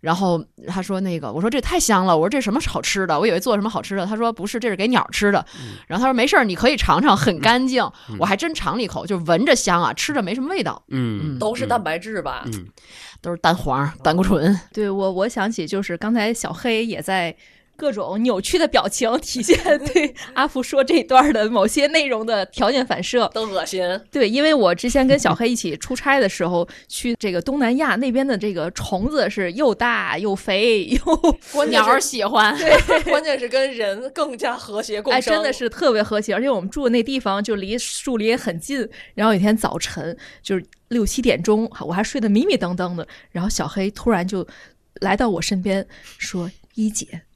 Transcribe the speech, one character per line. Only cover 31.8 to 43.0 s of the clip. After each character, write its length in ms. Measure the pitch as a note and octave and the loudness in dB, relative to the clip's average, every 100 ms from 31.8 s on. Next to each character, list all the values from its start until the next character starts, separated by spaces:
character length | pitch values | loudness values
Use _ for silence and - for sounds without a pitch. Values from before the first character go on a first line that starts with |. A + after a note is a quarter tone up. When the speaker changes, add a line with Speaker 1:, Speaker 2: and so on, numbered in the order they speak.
Speaker 3:
是 20 | |
Speaker 1:
鸟 20 | G#3+ | 6
儿 140 | C4 | 4
喜 240 | C4+ B3+ | 2 -2
欢。 320 | G3+ A#3 G#3+ C#4+ | 0 4 4 4
Speaker 4:
对。 460 | D#4+ D4+ - - - | 6 6 6 2 2
Speaker 3:
关 140 | C#4+ | 0
键 120 | D#4 C4 | 2 -2
是 120 | A#3+ | 0
跟 240 | B3+ C4+ | 0 0
人 340 | A#3+ G#3 G3 B3+ | 0 -2 -2 -6
更 240 | C4 D4+ A#3+ | -4 -4 -2
加 180 | A#3+ A#3+ | -4 -4
和 240 | - G#3 | -6 -8
谐 220 | A3+ G#3 | -4 -6
共 100 | G#3+ | 0
生。 60 | B3+ | 0
Speaker 4:
哎， 20 | |
真 220 | A#3+ G#3 | 2 0
的 100 | A#3 | 0
是 160 | B3+ A#3 | -2 -6
特 220 | - D4+ | 0 2
别 100 | A3 | 2
和 200 | G#3 G#3+ | 2 -2
谐， 120 | G#3+ | -2
而 80 | G3 | -2
且 80 | C4 | 0
我 120 | A3+ | 0
们 100 | F#3+ | -2
住 140 | - | -2
的 60 | C4 | 0
那 120 | A#3+ | 2
地 160 | A#3 C4+ | 0 -2
方 240 | G#3 G3 | -2 -2
就 140 | G#3+ G#3 | -2 -4
离 200 | F#3+ A#3 | -4 -6
树 400 | - - - A#3+ | -6 -8 -4 -2
林 100 | G#3+ | 0
也 80 | B3 | 0
很 200 | B3 E3+ | -2 -8
近。 280 | - C#4 A3+ - - | -6 -6 -6 -10 -16
然 120 | - G#3+ | 0 2
后 80 | |
有 20 | G3+ | 4
一 60 | |
天 140 | G3+ G#3+ | 4 2
早 200 | - - | 0 -4
晨 400 | - - D#3 - - - | -8 -8 -8 -10 -16 -20
就 140 | - F#3+ | -6 -6
是 80 | - _ _ | -6 _ _
六 180 | A#3 | -2
七 160 | G#3 - | 0 0
点 220 | A#3+ F3 | 2 2
钟， 260 | E3+ G#3+ A3+ - | 2 0 0 -6
我 120 | - | -6
还 120 | E3+ | -4
睡 160 | - D4 | -2 -2
得 80 | G#3+ | 2
迷 180 | G3+ F4 | 4 4
迷 100 | F#4+ | 2
瞪 200 | E3+ F3+ | 0 -4
瞪 200 | F3+ | -4
的， 80 | F3 | -6